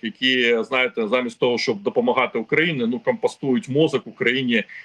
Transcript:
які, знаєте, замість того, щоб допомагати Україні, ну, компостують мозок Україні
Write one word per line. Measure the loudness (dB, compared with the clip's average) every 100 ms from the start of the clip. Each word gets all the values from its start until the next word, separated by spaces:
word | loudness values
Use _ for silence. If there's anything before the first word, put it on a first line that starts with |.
які, | -10 -2 0 2 4 2
знаєте, | 0 0 0 -2 0
замість | 0 -2 0
того, | 0 2
щоб | -2 -2
допомагати | -2 0 0 2 0 -2
Україні, | -2 0 0 -2 -2
ну, | -2
компостують | -2 -2 -2 -2 0 0 0
мозок | 2 2 0 -4
Україні | -4 0 0 0 0 -2 -10